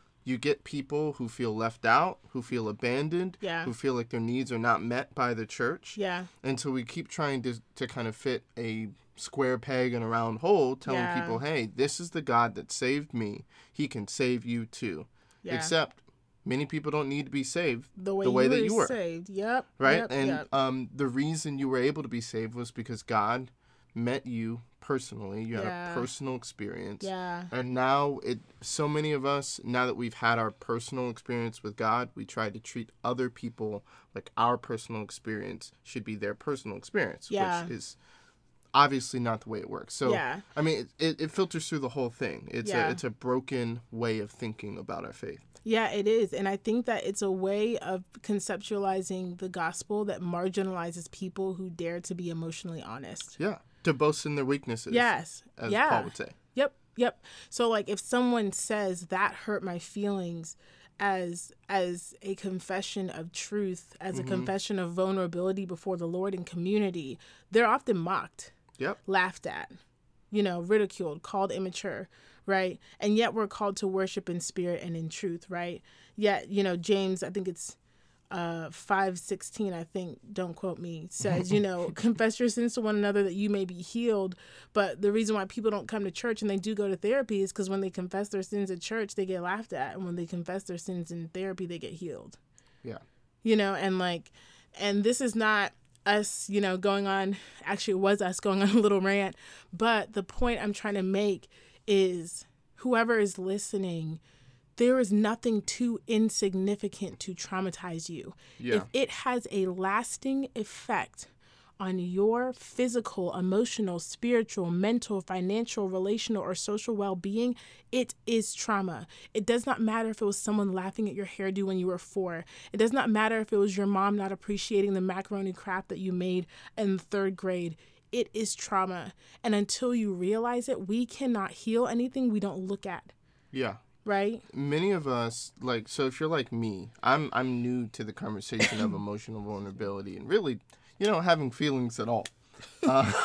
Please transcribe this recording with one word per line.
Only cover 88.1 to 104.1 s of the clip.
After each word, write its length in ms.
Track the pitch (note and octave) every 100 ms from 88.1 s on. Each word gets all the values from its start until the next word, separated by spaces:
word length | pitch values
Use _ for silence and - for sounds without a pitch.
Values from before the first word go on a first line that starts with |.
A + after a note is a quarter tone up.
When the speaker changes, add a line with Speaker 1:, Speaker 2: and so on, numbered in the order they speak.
| F#3+ G3+
Speaker 2:
their 120 | G3+
sins 280 | F#3 G3+ F#3+
at 100 | F3+
church, 360 | - A3 G3+ -
they 100 | F#3
get 160 | F#3
laughed 320 | F3 G3+ A3
at. 220 | D#3 C3 F#3
And 100 | F3+
when 100 | F3
they 80 |
confess 380 | E3 F3 E3+ F#3
their 160 | F#3+ F3
sins 320 | - F3+ E3
in 180 | E3+ E3
therapy, 380 | F#3 F#3+ F#3 F3
they 120 | E3+
get 140 | -
healed. 460 | D#3+ E3+ C3 - - _ _ _ _
Speaker 1:
Yeah. 180 | B2 A2 - _ _ _
Speaker 2:
You 120 | A3
know, 200 | G#3+ G3
and, 240 | G3 F#3+ F#3
like, 340 | F3+ E3+ - - - - _ -
and 240 | G3+ G3+
this 160 | G#3 B3
is 140 | B3+
not 400 | A3 G#3+ G#3+ G3 - _ _ -
us, 420 | G#3 G#3 - -
you 140 | G3+
know, 160 | G3 F#3
going 280 | G3+ G3 G3
on, 300 | G3 F#3+ G3 - -
actually 280 | - G3 -
it 80 | F#3+
was 220 | G3 G3+
us 180 | F#3 F3+
going 220 | G#3 F#3+
on 80 | G3
a 100 | A3
little 220 | G#3 G3+
rant, 340 | F#3+ G3 G3 - - - -
but 400 | E3+ A3+ A3 -
the 80 | G#3+
point 400 | G3 - B3 A3+
I'm 100 | G#3
trying 220 | G3+ G#3+
to 80 | G3+
make 460 | F#3 F#3+ G#3 F#3 - - - - -
is 600 | G3 F#3 F3+ E3 - - _ _ -
whoever 420 | B3+ A#3 A#3 A3+
is 200 | G3+ F#3+
listening, 800 | F#3 G3+ - G3+ F#3+ E3+ D#3+